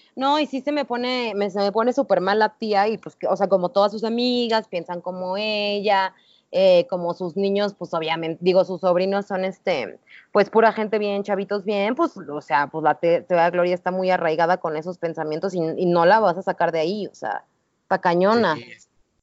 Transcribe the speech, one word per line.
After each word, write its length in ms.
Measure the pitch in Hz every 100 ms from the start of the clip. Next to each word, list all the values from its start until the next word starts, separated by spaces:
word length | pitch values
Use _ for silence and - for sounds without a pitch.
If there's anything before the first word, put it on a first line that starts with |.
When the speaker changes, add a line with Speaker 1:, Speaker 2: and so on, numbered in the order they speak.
| _ -
Speaker 1:
No, 240 | 269 302
y 60 | 302
sí 160 | 269
se 100 | 269
me 120 | 294
pone, 500 | 262 240 247 254 233 202
me, 120 | 202
se 100 | 190
me 100 | 202
pone 220 | 208 240
súper 280 | 254 - 185
mal 200 | 185 208
la 140 | 214 -
tía 320 | 220 196 208
y 100 | 214
pues, 160 | -
que, 140 | - -
o 80 | 185
sea, 100 | 196
como 200 | 190 175
todas 240 | 185 202
sus 100 | 208
amigas 640 | 220 233 247 247 233 220 208
piensan 340 | 180 165 175
como 340 | 180 185 185 196
ella, 760 | 214 214 208 202 202 196 190 _ _ _ _
eh, 340 | 180 190 175 175
como 240 | 180 175
sus 240 | 170 180 170
niños, 380 | 196 196 202 202
pues 160 | 175
obviamente, 460 | 170 160 160 160 160
digo, 220 | 180 185
sus 160 | 180 185
sobrinos 460 | 185 175 190 196 196
son, 180 | 185
este, 540 | 190 180 - 156 101 - _ - _
pues 160 | 208 202
pura 240 | 220 220
gente 260 | 214 214 214
bien, 240 | 208 202
chavitos 400 | 202 196 196 202
bien, 300 | 185 208 202 254
pues, 160 | 330 196
o 240 | 147 147
sea, 280 | - 147 143
pues 160 | 160
la 100 | 156
te-, 280 | 147 170 170
tía 280 | - 175 170
Gloria 240 | 175 175
está 160 | 180 180
muy 200 | 185 185
arraigada 480 | 180 165 160 170 180
con 180 | 170 156
esos 200 | 165 175
pensamientos 580 | 170 156 156 156 190
y, 40 | 180
y 280 | 160 151 180
no 200 | 170 170
la 140 | 220
vas 180 | 202 170
a 40 |
sacar 280 | 190 175 170
de 80 | 160
ahí, 280 | 160 214 180
o 60 |
sea, 300 | - 110 87 - _ _ _
está 180 | - 185
cañona. 540 | 185 175 190 233 196
Speaker 2:
Sí, 100 | 123 120 117 _ _ _ _